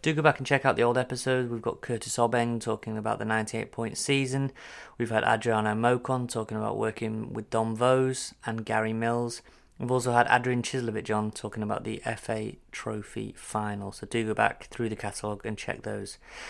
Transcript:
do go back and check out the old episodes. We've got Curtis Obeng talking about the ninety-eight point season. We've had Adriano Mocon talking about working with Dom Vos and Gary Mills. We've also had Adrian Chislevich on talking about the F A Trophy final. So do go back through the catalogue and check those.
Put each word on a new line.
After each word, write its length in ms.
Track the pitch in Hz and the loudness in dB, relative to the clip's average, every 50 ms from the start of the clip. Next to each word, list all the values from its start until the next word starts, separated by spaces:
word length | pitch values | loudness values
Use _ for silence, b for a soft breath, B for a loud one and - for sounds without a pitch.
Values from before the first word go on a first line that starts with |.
do 100 | - 165 156 | 0 2 0
go 80 | 151 | 6
back 160 | 151 156 139 - | 4 4 4 4
and 80 | 135 | 2
check 180 | - 143 135 - | 2 2 4 4
out 100 | 135 - | 4 4
the 80 | - | 6
old 160 | 120 120 120 127 | 4 4 4 2
episodes. 500 | 123 - 127 123 - 131 127 127 127 120 | 0 0 -4 -2 0 2 2 2 2 0
We've 140 | 120 113 | -4 -2
got 200 | - 110 - - | -2 -4 -4 -4
Curtis 340 | - - 120 110 - - - | -4 -4 -4 -4 -4 -4 2
Obeng 440 | - 117 113 120 120 117 120 117 113 | 2 4 4 4 4 2 2 0 -2
talking 380 | - 113 107 - - 110 110 110 | 0 -2 -2 -2 -4 -6 -6 -4
about 220 | 104 110 110 - | -2 -2 -2 -2
the 40 | 113 | 0
ninety-eight 460 | 110 110 110 107 107 - 113 110 - | 0 0 0 0 -2 -4 -6 -6 -6
point 260 | - - 117 113 - - | -6 -6 -6 -4 -4 -4
season. 520 | - - 139 139 139 123 131 139 139 135 B B B B B B B B B B | 0 2 2 2 2 0 0 0 0 -2 B B B B B B B B B B
We've 120 | 123 113 | -2 2
had 120 | 113 110 | 2 2
Adriano 520 | - - 113 110 - 120 113 107 107 107 107 | 4 4 2 4 2 2 2 4 2 2 2
Mocon 540 | 110 113 123 123 123 123 - 131 127 123 120 | 4 4 4 4 4 2 -2 -2 -2 -2 -2
talking 280 | - 117 107 - 110 | -4 -4 -4 -2 -4
about 200 | 107 107 107 101 | -4 -2 -2 -2
working 560 | 107 110 110 110 - 113 110 110 110 110 120 | 0 -2 -2 -2 -2 -4 -4 -4 -4 -6 -6
with 180 | - 113 110 - | -6 -8 -6 0
Dom 260 | - 113 113 113 110 | 0 0 2 0 2
Vos 580 | 110 123 127 131 131 131 131 131 - - - - _ - | 2 4 6 6 6 4 2 0 -2 -6 -10 -12 _ -6
and 200 | 117 110 113 110 | -6 -4 -4 -2
Gary 300 | - 110 110 110 110 113 | 0 0 0 2 0 0
Mills. 480 | 113 113 117 120 120 120 120 117 - b b b b b b b | 0 0 2 2 2 0 -2 -4 -10 b b b b b b b
We've 140 | - 139 120 | -8 -2 0
also 220 | 127 127 120 127 | 2 2 2 6
had 160 | 120 120 120 - | 6 6 8 8
Adrian 320 | 127 123 123 127 123 123 | 6 4 4 2 0 0
Chislevich 500 | 117 - - 131 120 113 107 104 - - 107 | 0 0 -2 -2 -2 -2 -2 -4 -2 0 0
on 180 | 107 107 107 | 0 0 -2
talking 320 | - - - 104 - 113 107 | -4 -6 -8 -8 -4 -4 -4
about 180 | 104 101 - | -2 -4 -4
the 180 | - 110 110 - - | -4 -6 -6 -4 -4
F 260 | 117 113 - - - | -6 -6 -6 -4 -4
A 280 | 113 110 107 107 98 - - - | -4 -4 -4 -6 -8 -12 -20 -16
Trophy 640 | - - - 113 110 107 101 - - 110 107 - - | -14 -8 -6 -6 -6 -6 -8 -8 -8 -8 -8 -8 -10
final. 540 | - - - - 110 107 107 104 101 101 98 | -14 -16 -4 -4 -2 -2 -2 -4 -6 -6 -8
So 160 | - - - | -10 -10 -10
do 180 | 107 - 117 113 | -2 -2 -2 0
go 80 | 110 | 0
back 360 | 107 107 110 - - - - - | 2 4 4 4 2 -2 -14 -14
through 200 | - - 120 110 | -6 -4 -4 -4
the 60 | 110 | -2
catalogue 500 | - - 101 - - - 107 104 101 - | -4 -6 -6 -6 -4 -4 -6 -6 -4 -6
and 140 | 110 107 - | -8 -8 -6
check 240 | - - - 113 | -6 -8 -8 -6
those. 340 | - 107 104 104 101 101 - - B B B B B | -6 -8 -6 -6 -8 -10 -14 -18 B B B B B